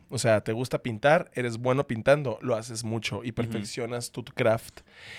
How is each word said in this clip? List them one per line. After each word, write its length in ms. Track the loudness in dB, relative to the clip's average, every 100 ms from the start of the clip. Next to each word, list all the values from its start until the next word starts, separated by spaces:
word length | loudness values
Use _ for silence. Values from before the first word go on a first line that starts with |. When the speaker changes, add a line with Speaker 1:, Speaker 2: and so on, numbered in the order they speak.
| -8
Speaker 1:
O 80 | 0
sea, 240 | 4 4
te 100 | 2
gusta 300 | -2 -2 -2
pintar, 480 | -4 2 4 4 4
eres 240 | -4 -4 0
bueno 280 | 2 2 0
pintando, 520 | 0 2 2 2 -4
lo 140 | -2 -2
haces 260 | -4 -8
mucho 380 | -4 -4 -4 -6
y 40 | -4
Speaker 2:
Ujú. 60 | -4
Speaker 1:
perfeccionas 720 | -4 -4 -6 -6 -6 -6 -8
tu, 120 | -10
tu 100 | -10
craft. 480 | 0 4 2 -2 -18 -20 -20 -18